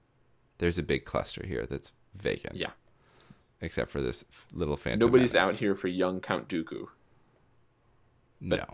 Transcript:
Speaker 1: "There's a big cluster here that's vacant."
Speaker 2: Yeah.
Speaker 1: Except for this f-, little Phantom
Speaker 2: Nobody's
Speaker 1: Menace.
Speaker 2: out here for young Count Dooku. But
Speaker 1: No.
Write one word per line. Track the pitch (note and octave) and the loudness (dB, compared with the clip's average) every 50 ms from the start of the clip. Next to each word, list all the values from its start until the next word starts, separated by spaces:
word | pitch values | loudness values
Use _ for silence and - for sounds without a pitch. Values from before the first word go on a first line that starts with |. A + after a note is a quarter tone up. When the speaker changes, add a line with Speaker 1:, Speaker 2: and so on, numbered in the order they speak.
| _ _ _ _ _ _ _ _ _ _ _ _ | _ _ _ _ _ _ _ _ _ _ _ _
Speaker 1:
"There's | F2 F2 E2 F2 | 2 2 2 2
a | D#2 | 0
big | - C#2+ C2+ - | 0 0 0 0
cluster | - - - - - - - - | -2 -2 -2 -2 -2 -6 -8 -6
here | - D2 A#1 A1 | -4 -4 -4 -4
that's | - - - - - - _ _ _ - | -4 -6 -8 -8 -12 -20 _ _ _ -18
vacant." | - - - G1+ - - - - | -6 -2 -2 -2 -2 -4 -10 -8
Speaker 2:
Yeah. | F2+ E2 - - - _ _ _ _ _ _ _ - - - - _ _ _ _ _ | -6 -6 -8 -8 -12 _ _ _ _ _ _ _ -20 -20 -20 -20 _ _ _ _ _
Speaker 1:
Except | - E2 - - A#1+ - | -10 -6 -2 -2 -4 -2
for | - D2 | -2 -2
this | C2+ B1 B1+ - - - | -2 -2 -2 -4 -10 -18
f-, | - - - - - | -20 -20 -20 -14 -6
little | - E2 D2 D2 | -4 -2 -2 -2
Phantom | C#2 - - A#1 G#2+ | -2 -2 -2 2 4
Speaker 2:
Nobody's | A2+ A#2 B2 B2+ B2+ A#2 - | 4 8 8 8 6 8 6
Speaker 1:
Menace. | E2+ F2+ G2 | 4 4 4
Speaker 2:
out | F2 | 2
here | - A#2+ G2+ F#2+ | 0 0 0 0
for | - - F#2+ | 0 -2 -4
young | F2+ F2+ F#2 F#2 F#2 F#2 | 0 0 0 0 0 -4
Count | - - G2+ D#2+ A1+ - | -2 -2 -2 -2 -2 -2
Dooku. | F#2+ E2 - - - - - - - _ _ _ _ _ _ _ _ _ _ _ _ _ _ _ _ _ _ _ _ _ _ _ _ _ _ _ _ _ | -4 -4 -4 -4 -8 -10 -12 -12 -16 _ _ _ _ _ _ _ _ _ _ _ _ _ _ _ _ _ _ _ _ _ _ _ _ _ _ _ _ _
But | - F#2+ - F2+ | -2 -2 -2 -2
Speaker 1:
No. | - - | -2 -2